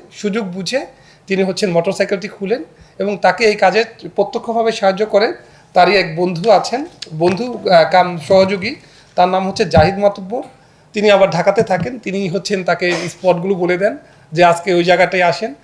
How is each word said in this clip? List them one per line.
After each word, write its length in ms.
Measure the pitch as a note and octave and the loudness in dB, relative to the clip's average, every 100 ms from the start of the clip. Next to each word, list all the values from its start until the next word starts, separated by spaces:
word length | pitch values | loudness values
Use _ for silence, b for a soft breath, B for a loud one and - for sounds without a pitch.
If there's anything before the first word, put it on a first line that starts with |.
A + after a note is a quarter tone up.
| - | -14
সুযোগ 320 | - G#3 G#3 | -8 -6 -4
বুঝে 420 | G3 F3+ F#3 B3+ F4 - b b - | -6 -8 -6 -6 -6 -16 b b -6
তিনি 160 | F#3+ | -2
হচ্ছেন 280 | F#3+ F3+ G#3 | -2 -2 -2
মোটরসাইকেলটি 580 | E3+ E3+ F#3 G3 G3 - | 0 0 -2 -2 -4 -6
খুলেন 360 | - F#3+ B3 D#4+ b b b | -8 -6 -6 -8 b b b
এবং 180 | G3 G3+ | -6 0
তাকে 280 | F#3 F3+ | 0 2
এই 100 | A3+ | 0
কাজে 300 | G#3 F#3+ G3 A#3 - E3+ | 2 2 2 -2 -6 -12
প্রত্যক্ষভাবে 580 | - G3+ A#3 - A3+ A3+ | -4 -4 -4 -6 -2 -2
সাহায্য 340 | A3 G3 F#3 G#3+ | 0 -2 0 0
করেন 260 | G#3 A#3 F4 b b b | 0 0 -4 b b b
তারই 240 | - F3+ G3 | 2 4 4
এক 200 | E3+ D#3+ | 0 -2
বন্ধু 340 | F3+ E3+ G#3 | -4 -2 2
আছেন, 360 | F#3+ - B3 D4+ - - | 2 2 -6 -8 -12 -14
বন্ধু, 540 | D#3+ F3 F#3+ B3 A3+ G3 | -2 0 0 -6 -6 2
আহ, 220 | F3 D#3 | 4 4
কাম 280 | F3+ F3+ F3 | 2 2 -2
সহযোগী, 560 | - F#3+ F#3+ G3 G3+ D#4 b b b | 2 2 4 0 -6 -10 b b b
তার 140 | - F3+ | 0 2
নাম 200 | F#3+ F#3+ | 2 -2
হচ্ছে 160 | F#3+ | -4
জাহিদ 340 | G3 E3 D#3 G3 | 0 4 4 2
মাতব্বর। 440 | G3+ G3+ F#3 A#3+ - b b b b | -2 -2 -8 -10 -10 b b b b
তিনি 180 | G#3+ G#3 | 0 4
আবার 200 | G3+ F#3+ | 4 4
ঢাকাতে 320 | E3 F3 A3+ | 2 0 2
থাকেন, 360 | A3 F#3 A3 B3 | 0 0 -4 -8
তিনি 300 | G3+ F#3+ G3 | -8 -6 -4
হচ্ছেন 360 | F#3 - G3+ | -6 -4 -6
তাকে 280 | F#3 E3+ F3+ | -2 -2 -2
স্পটগুলো 640 | E3+ F3 - F#3 E3+ F#3 | -2 -6 -4 0 0 0
বলে 220 | F#3+ F3 F3+ | -2 -2 0
দেন 200 | G3+ C#4 - b b | -2 -4 -16 b b
যে 120 | D#3 | 2
আজকে 300 | F3 E3+ G3 | 4 4 0
ওই 100 | F3 | 0
জায়গাটায় 380 | F3 F3 F3+ F#3 | 2 2 2 2
আসেন, 320 | F3 E3+ A3+ C#4 | 0 0 -6 -10